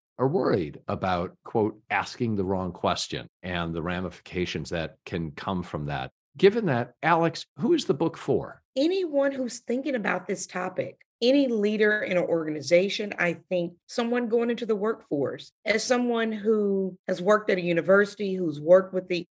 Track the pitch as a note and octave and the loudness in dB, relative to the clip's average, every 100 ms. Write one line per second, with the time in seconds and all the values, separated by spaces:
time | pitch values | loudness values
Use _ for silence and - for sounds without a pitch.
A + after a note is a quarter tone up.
0 | _ - C3 F3+ B3+ B2 D#2 - - G2+ | _ -2 0 0 2 0 -2 -8 -8 -4
1 | F#2+ F2+ F2+ - - A#2+ G#2+ - - G2+ | -2 -2 -2 -8 -6 0 0 -2 -4 -2
2 | F#2 - A#2+ G#2 F#2 F#2+ F#2 F2 G2 E2+ | -2 -4 -2 -2 0 -2 -4 -4 -2 -2
3 | - C2+ A1+ _ F2+ F2 E2+ E2 D#2+ F2+ | -4 -8 -10 _ -6 -4 -4 -4 -4 -4
4 | F#2 - - F#2 F2 E2+ C#2+ E2+ D#2 - | -6 -10 -10 -6 -4 -6 -6 -6 -6 -10
5 | - F#2 E2 D2 - F#2 E2+ D#2+ D2 C#2 | -10 -6 -6 -8 -6 -6 -6 -8 -6 -6
6 | B1+ - _ C#3 F#3+ A3+ G3+ B2 B2 - | -8 -14 _ 2 4 4 2 0 -2 -4
7 | D#3 E3 E3 D#3+ - - F3+ F3 - C#3+ | 0 2 2 -2 -10 -4 0 2 2 0
8 | E3 - - G#2+ - - _ C4 D#4 F#4+ | -2 -2 -2 -2 -2 -12 _ -2 0 0
9 | F4 C#4+ C#4 C4+ B3 - - B3 D4 B3+ | 0 0 0 0 -6 -6 -6 -4 -2 -2
10 | F#3+ F3+ F3+ F#3 - F#3 F#3 F3+ - - | -2 -2 -4 -6 -6 -8 -6 -6 -8 -10
11 | _ _ A#3+ C#4+ C4+ A3+ G3+ G#3+ G#3+ G#3+ | _ _ 4 4 4 2 0 2 2 2
12 | G#3 F3+ E3 E3 D#3 D3+ C3 F3 G3 - | 0 0 2 0 -2 -6 4 4 4 0
13 | G#3 - F3 E3+ - F3+ E3+ - - - | -6 -2 -2 -2 -4 -2 -2 -6 -8 -4
14 | A#3 A#3+ A#3+ A#3 A#3 A#3 A3+ G#3+ G#3+ A3 | -2 0 0 0 0 -2 -2 -2 -2 -4
15 | - D3 B2 - - _ - G#3+ - B3 | -4 -2 -2 -4 -12 _ -2 0 2 2
16 | B3 A3+ A3+ A3 G3+ A3 G3+ G3 F#3+ F3+ | 2 0 0 0 2 2 2 0 -2 -4
17 | - F3 F3+ G#3+ G#3 F#3+ F3 E3+ D3+ G3 | -6 -2 4 4 4 0 2 2 6 6
18 | G3+ - G3+ F#3 F3 D3 D3+ F#3 F#3+ F#3 | 4 0 -4 -2 -2 -2 6 6 6 -2
19 | F3+ F3+ - | -4 -4 -2